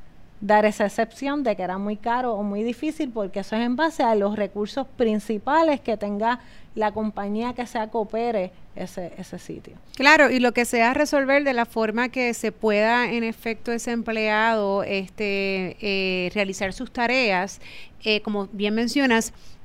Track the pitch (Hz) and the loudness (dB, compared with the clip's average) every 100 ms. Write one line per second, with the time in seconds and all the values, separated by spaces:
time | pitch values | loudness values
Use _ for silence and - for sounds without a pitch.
0 | - - - - 208 214 214 208 202 - | -18 -18 -20 -4 4 6 6 4 0 0
1 | 220 - 277 294 247 196 180 190 202 208 | -2 -2 -4 -2 0 0 -2 -2 -4 -4
2 | 240 240 254 202 208 202 226 233 311 302 | -2 0 0 -2 -2 -2 -4 -2 -4 -4
3 | 285 226 202 196 196 220 240 247 320 311 | -4 -4 -4 -4 -4 -2 0 2 0 2
4 | 240 214 202 208 196 202 208 - - - | 2 4 2 0 -4 -4 -4 -4 -6 0
5 | 226 214 - 208 240 311 330 277 - 208 | 2 2 -2 -4 2 4 4 2 0 -2
6 | 208 202 220 247 - - - 220 214 208 | -2 -2 0 -2 -6 -20 -10 -2 -2 0
7 | 214 202 202 208 240 240 240 233 220 226 | -4 -4 -4 -2 -4 -4 -6 -4 -2 -2
8 | 214 220 240 220 185 - - 202 185 - | -2 -2 0 0 -2 -6 -16 -10 -10 -8
9 | 165 - 180 180 - - - - - - | -10 -10 -12 -12 -12 -12 -14 -20 -12 2
10 | 269 311 277 254 240 233 240 240 226 269 | 6 8 8 4 2 2 0 2 2 2
11 | 302 294 269 277 285 240 233 233 220 214 | 2 2 2 2 2 0 -2 0 -2 0
12 | 247 262 240 233 226 214 220 208 220 240 | -2 -2 -2 -2 -4 -2 2 4 4 2
13 | 233 233 226 220 233 226 - 233 247 233 | 0 -2 -4 -4 -6 -6 -4 -4 -2 -4
14 | 226 220 214 214 226 226 202 196 - 196 | -2 -2 2 2 4 2 2 0 0 -2
15 | 185 - 208 196 196 190 185 - 208 196 | -4 -4 -2 0 0 -2 -4 -4 -4 -2
16 | 185 185 180 208 196 185 190 185 247 - | 0 0 -2 -2 -2 -2 -6 -6 -8 -2
17 | 233 254 233 185 190 - - - - - | 0 2 2 2 0 -6 -16 -16 -16 -6
18 | 220 214 220 208 196 196 208 220 233 285 | 0 0 0 -4 -4 -2 0 0 0 2
19 | 269 226 220 - - - | 4 4 2 -6 -16 -16